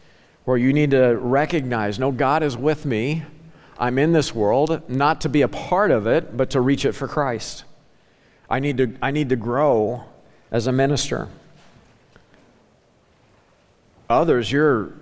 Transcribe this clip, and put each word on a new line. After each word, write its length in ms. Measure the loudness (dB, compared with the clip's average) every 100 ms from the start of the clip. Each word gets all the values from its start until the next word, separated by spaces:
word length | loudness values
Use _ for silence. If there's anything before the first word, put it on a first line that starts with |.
| -20 _ _ _ -2
where 120 | 0
you 160 | 2
need 180 | 2 2
to 260 | 4 4 2
recognize, 840 | 0 0 0 -2 -2 -2 -2 -2
"No, 120 | -2
God 320 | 0 0 2
is 140 | 0 -2
with 280 | -2 -2 -2
me. 380 | -2 -2 -4 -8 -16 -20 -20 -20 -6
I'm 200 | -2 2
in 160 | 2
this 200 | 2 0
world, 560 | 0 2 2 2 -2 -4
not 320 | 0 0 0
to 80 | 0
be 120 | 2
a 60 | 0
part 440 | -2 -2 0 2
of 160 | 2 2
it, 280 | 0 0 -4
but 160 | -2
to 100 | 0
reach 240 | 2 2 0
it 80 |
for 140 | -2 -6
Christ. 560 | -2 -2 -4 -8 -14 -18 -20 _ _ _ _ _ _ -6
I 100 | -2
need 180 | -2 0
to, 180 | -2 -2
I 100 | -4
need 180 | -2 -2
to 60 | -2
grow 680 | -2 0 2 2 0 -4 -12 -20 -20 -20 -4
as 160 | -2 0
a 60 |
minister." 560 | 2 2 0 -2 -4 -8 -12 -20 -20 -20 -20 _ _ _ -20 _ _ _ _ _ _ _ _ _ _ _ _ _ _ _ _ _ _ 0
Others, 420 | 2 4 2 2
you're 400 | 2 2 2 -2 -10